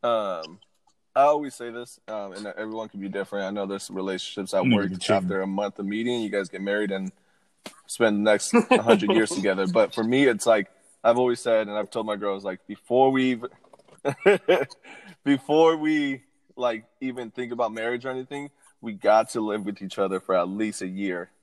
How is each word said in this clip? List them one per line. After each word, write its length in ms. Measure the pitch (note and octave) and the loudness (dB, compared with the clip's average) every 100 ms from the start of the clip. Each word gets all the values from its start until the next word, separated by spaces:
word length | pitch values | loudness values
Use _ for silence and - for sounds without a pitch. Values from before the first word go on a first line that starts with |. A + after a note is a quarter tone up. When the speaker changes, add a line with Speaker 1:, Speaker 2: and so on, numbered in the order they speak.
Speaker 1:
um, 560 | A#2+ A2+ G2+ F2 D#2+ F2+ _ _ _ _ _ | 0 0 -2 -6 -10 -16 _ _ _ _ _
I 80 | C3+ | 2
always 320 | C#3+ D3+ C#3+ | 4 4 -2
say 160 | - A#2+ | -10 -12
this, 300 | A#2 A#2+ - - | -10 -14 -18 -12
um, 240 | G#2+ G2+ | -10 -10
and 140 | F#2+ G#2 | -10 -10
everyone 420 | F2 A2 A2 A2 | -8 -8 -8 -10
can 120 | G2+ | -10
be 80 | G2 | -8
different. 380 | G2 F#2+ G2+ F#2+ | -6 -6 -6 -4
I 40 | |
know 160 | G#2 G2 | -4 -6
there's 240 | G2 - | -6 -8
relationships 640 | G2 F#2+ F#2 - - G2 | -6 -4 -6 -6 -8 -2
at 80 | G2 | 0
Speaker 2:
Nigga 100 | B2 | 0
Speaker 1:
work 160 | G#2+ G2 | 0 -4
Speaker 2:
be 60 | F#2 | -6
cheating. 200 | - F#2+ | -2 -2
Speaker 1:
after 260 | F#2 G2 | 0 -4
a 40 | F#2+ | -4
month 320 | G2 G2+ - | -4 -4 -6
of 80 | G2 | -6
meeting, 340 | G#2 A#2 A#2+ | -4 -2 -4
you 80 | G#2+ | -2
guys 180 | G2+ F#2+ | -4 -6
get 140 | F#2+ | -6
married 280 | G2 G2+ G#2 | -4 -2 -2
and 220 | F#2+ F#2+ _ _ _ _ _ - - _ | -4 -8 _ _ _ _ _ -20 -20 _
spend 300 | - A#2 G#2 | 0 2 4
the 140 | G#2+ | 4
next 220 | G#2 - | 2 4
Speaker 3:
<laughs> 180 | A#3+ G#3+ | 2 6
Speaker 1:
hundred 420 | B3+ A#2 - G#3 | 4 6 4 4
years 180 | D3 G#2+ | 2 2
together. 360 | - G2 F#2+ F#2+ | 0 0 0 2
But 280 | G2+ G2+ | 2 2
for 80 | - | 0
me, 240 | A2 C3 C#3 | 0 4 4
it's 200 | A2 A#2+ | 2 2
like, 240 | A2 G2 _ _ _ | 2 2 _ _ _
I've 140 | A2+ A#2 | 2 4
always 220 | B2+ A#2+ | 2 0
said, 280 | A#2+ A2 G#2 | 2 0 0
and 80 | G#2 | -4
I've 140 | G2+ | -4
told 160 | A#2+ G#2+ | -4 -4
my 100 | G#2 | -4
girls, 280 | G2+ G2 | -2 -4
like, 220 | G2 F#2 - | -6 -10 -12
before 440 | G#2 _ B2 C3+ | -14 _ 4 4
we, 300 | C3+ C3 A#2+ A#2+ - _ - _ _ | 4 0 -2 -8 -16 _ -20 _ _
<laughs> 1200 | C#3+ C3+ F#3+ G3 - F3+ C3+ - - - G3 - | -6 2 4 4 4 2 2 -10 -20 -20 -20 -8
before 520 | C#3 C#3 - D3+ E3 D#3+ | 0 0 2 6 6 4
we, 460 | D3+ D#3 C#3+ C3+ _ _ _ - | 0 0 0 -4 _ _ _ -4
like, 280 | A#2+ A2+ A2 _ | -4 -4 -10 _
even 300 | C3 B2 A#2 | -8 -8 -10
think 220 | A2+ A#2+ | -8 -8
about 200 | A#2+ A#2 | -2 -4
marriage 340 | A2+ A2+ B2 C3 | -2 -4 -4 -6
or 40 | |
anything, 400 | C3 C3 C#3+ C3+ _ _ _ | -8 -8 -10 -12 _ _ _
we 120 | A#2+ | -12
got 360 | G#2 G#2 G#2+ A2 | -2 4 4 4
to 100 | A#2+ | -2
live 240 | G#2+ G#2+ | -2 -2
with 180 | G2+ G2 | -4 -8
each 160 | G2 - | -10 -2
other 200 | G2 F#2 | 0 -2
for 140 | - | 0
at 140 | F#2 F2+ | 0 2
least 340 | G2 A2 G2 | -2 -4 -4
a 40 | F#2 | -8
year 420 | F#2+ G2 F2+ F2+ _ | -6 -6 -6 -10 _